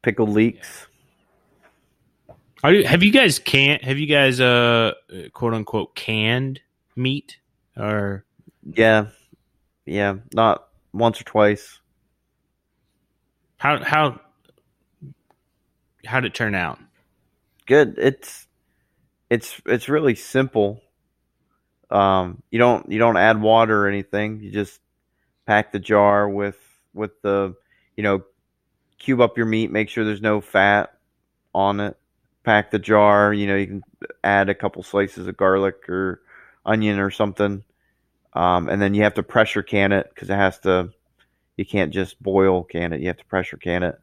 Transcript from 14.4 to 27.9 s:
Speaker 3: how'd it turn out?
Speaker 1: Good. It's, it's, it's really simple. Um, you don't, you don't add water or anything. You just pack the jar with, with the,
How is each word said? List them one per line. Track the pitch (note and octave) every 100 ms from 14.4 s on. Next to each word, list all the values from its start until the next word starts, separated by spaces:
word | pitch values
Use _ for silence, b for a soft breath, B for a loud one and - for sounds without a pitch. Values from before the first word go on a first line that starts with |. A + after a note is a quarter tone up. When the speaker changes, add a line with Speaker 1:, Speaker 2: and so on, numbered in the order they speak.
| _ _ _ _ _ _ C3+ - _ _ _ _ _ _ _ _ -
Speaker 3:
how'd | B2+
it | A#2+
turn | - A2+
out? | G2+ E2+ - _ _ _ _ _ _ _ _ -
Speaker 1:
Good. | C#3+ C3+ -
It's, | B2 C3+ - - _ _ _ _ _ _ _ _ _
it's, | A#2 - - -
it's | A#2+ -
really | D3+ D3+
simple. | A2+ - C3 C3 A2+ G2+ A2+ _ _ _ _ _ _ _ _ _ _ _
Um, | G2+ G2 F#2+ F2+ F#2 _
you | A2+
don't, | A#2+ A2+ -
you | G#2+
don't | A#2 G2+
add | G#2 G#2+
water | G#2+ A2+ A2+ G#2+
or | G2+
anything. | G2+ F#2+ G2+ G#2+ G#2+
You | G#2
just | G2 G2 - _ _ _ _ _ _ -
pack | G#2+ G#2
the | G#2
jar | F#2+ G#2 G2+ G2+ G#2
with, | G2 G2+ G2 _ _ _
with | - G#2+ _
the, | G3+ G2 G2 F2+ _ _ _